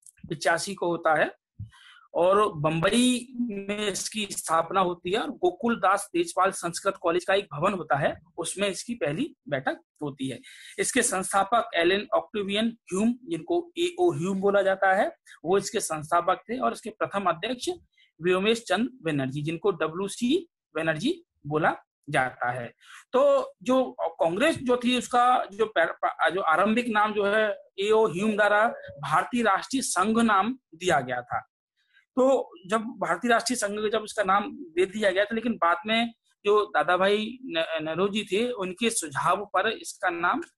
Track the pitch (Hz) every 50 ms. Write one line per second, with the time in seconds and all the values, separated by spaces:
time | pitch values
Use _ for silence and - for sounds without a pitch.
0 | - - _ _ - - 165 143 - 185 170 165 - 202 190 - 190 175 170 165
1 | 165 160 156 156 202 349 - _ _ _ _ - 107 - - - - - - -
2 | _ _ - - 170 185 196 208 214 202 170 151 147 156 160 165 165 196 214 240
3 | 247 247 247 240 - - - 240 240 240 202 196 196 196 208 208 214 208 185 -
4 | - - - 214 208 196 - - - - 160 165 165 165 190 196 190 175 175 175
5 | - 180 190 240 302 302 - - - 180 - - - 233 233 175 190 185 196 196
6 | - - - 170 175 170 - 185 185 196 190 - - 170 165 - - 196 185 -
7 | - 170 170 180 - - 190 202 196 - 143 147 165 202 202 180 156 - 147 139
8 | 156 - - - - _ _ - 160 - - 185 202 202 185 - - - 233 -
9 | 165 147 147 175 285 349 - _ _ - 139 131 131 - 330 - _ _ _ -
10 | 147 147 139 143 135 131 117 - - - - - - - - - 196 - - 254
11 | - - 185 190 180 - - 196 196 196 240 226 220 - - 170 170 175 190 202
12 | 220 - - 165 - - - 208 196 190 196 214 226 226 226 - _ - 180 190
13 | 220 233 247 254 - 165 165 160 - - 170 175 170 - - 170 175 180 175 180
14 | 180 175 151 139 170 190 196 190 190 202 196 202 196 190 190 190 196 190 190 196
15 | 262 339 - _ _ - - - - 160 190 196 196 - - 202 - - 156 156
16 | 147 - 175 175 170 185 180 180 - - 233 262 233 233 226 - - 220 - -
17 | 160 - - 202 196 180 165 160 180 233 254 247 - 349 359 - _ _ _ _
18 | _ _ _ - 156 180 180 185 196 214 226 226 - - 180 196 240 262 - -
19 | - 165 151 139 131 131 131 151 147 160 165 165 - 208 185 160 160 156 156 180
20 | 202 196 - - 240 240 294 381 - - _ _ _ _ - 156 160 160 156 151
21 | 190 285 381 - - _ _ _ - 143 147 151 170 226 330 - - _ _ _
22 | _ - 147 143 131 127 - - 123 120 127 127 117 113 - _ _ - - -
23 | - _ - 254 285 285 277 269 - - - _ 180 240 262 262 254 - - -
24 | - 165 - - 185 165 170 202 269 330 320 - 277 247 247 247 240 240 254 247
25 | - - - 240 240 247 247 - - - 196 202 220 214 - 175 165 175 - -
26 | - - - - 156 165 160 190 202 160 156 160 196 214 220 247 233 240 208 208
27 | 208 214 208 208 196 202 202 220 214 208 196 - - _ _ - 196 214 214 220
28 | 220 190 151 175 202 220 208 202 208 202 208 208 220 240 - - - - - -
29 | 143 139 151 175 185 - - 240 233 208 190 175 - - - 269 - - - 175
30 | 190 214 220 233 233 220 208 190 196 233 262 - _ _ - 160 180 180 160 143
31 | 127 127 123 123 117 - 123 110 - _ _ _ _ _ _ _ _ _ _ _
32 | _ _ _ 262 254 269 269 233 - - - - - 175 214 226 214 233 226 190
33 | 180 160 170 - - 240 233 220 - - 247 - 208 202 202 214 214 208 220 220
34 | 214 202 - 220 202 185 190 202 214 202 - - - - 156 170 190 190 190 214
35 | 214 196 175 190 208 208 226 226 226 247 214 170 170 170 175 - - 214 220 226
36 | 233 233 - _ _ _ _ _ - 202 208 208 202 - - 151 151 165 180 180
37 | 190 202 208 214 214 220 247 - - 170 165 160 165 160 165 160 156 160 160 165
38 | 190 202 196 214 202 - 180 208 240 247 240 202 185 180 180 - 233 226 226 -
39 | 170 151 139 135 135 165 185 196 208 - - 185 190 220 220 - - - - -
40 | 202 180 170 170 170 180 220 302 339 - _